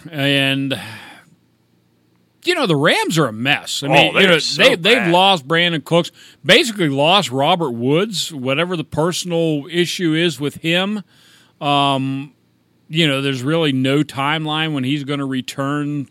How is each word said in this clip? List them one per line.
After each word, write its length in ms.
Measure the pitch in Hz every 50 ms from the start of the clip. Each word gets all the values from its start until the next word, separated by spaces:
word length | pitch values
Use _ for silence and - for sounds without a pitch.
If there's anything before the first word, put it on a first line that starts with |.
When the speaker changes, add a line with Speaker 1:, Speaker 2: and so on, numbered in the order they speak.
| - 156
Speaker 1:
And 720 | 165 147 139 143 139 139 135 135 135 139 139 135 131 101 92 113 110 107 - - - - - _ _ _ _ _ _ _ _ _ _ _ _ _ _ _ _ _ _ _ _ _ _ _ -
you 100 | - 359
know, 120 | 339 277
the 100 | 196 160
Rams 400 | 139 143 180 285 427 440 359 185
are 100 | 160 151
a 60 | 120
mess. 500 | 107 110 120 139 143 107 - - - -
I 40 | 147
Speaker 2:
Oh, 40 | 139
Speaker 1:
mean, 240 | 135 139 139 - -
Speaker 2:
they 60 | -
Speaker 1:
you 60 | 190
Speaker 2:
are 40 | 185
Speaker 1:
know, 60 | 170 151
Speaker 2:
so 240 | - - 131 147
Speaker 1:
they, 120 | 208 240 -
they've 220 | 180 165 202 240 262
Speaker 2:
bad. 140 | 202 170
Speaker 1:
lost 360 | 170 180 190 196 196 165 127 135
Brandon 320 | 165 165 175 175 165 151
Cooks, 300 | 131 - 165 170 165 - - - - - - _ -
basically 460 | 160 185 285 339 233 208 208 175 147
lost 400 | 135 135 143 160 185 208 165 123
Robert 400 | 123 135 139 156 185 180 165 135
Woods, 640 | 120 117 120 131 147 165 208 226 196 156 - - 165
whatever 420 | 139 123 131 135 147 170 180 185
the 80 | 165 147
personal 800 | - - 147 156 180 165 - - 180 170 165 165 160 156 143 139 143
issue 420 | 156 175 175 156 - - 180 160 156
is 240 | 160 170 175 143 120
with 180 | 147 139 -
him. 460 | - - 165 170 180 190 202 214 214 - _ _ _ _ _ _ _ _ _ _ -
Um, 760 | 156 143 143 143 143 139 139 131 135 135 135 135 139 156 _ _ _ _ _ _ _ _ _ _ _ -
you 160 | 156 160 170 151
know, 140 | 135 135
there's 200 | 139 139 135 127
really 300 | 123 143 160 165 160 151
no 300 | 131 131 131 135 139 147
timeline 720 | 147 147 - 143 139 143 156 160 156 151 151 156 156 160 151
when 100 | 139 127
he's 200 | 127 147 151 139
gonna 200 | 135 147 143 139
return 800 | 135 135 127 123 - - - 135 139 147 147 147 143 147 143 131 -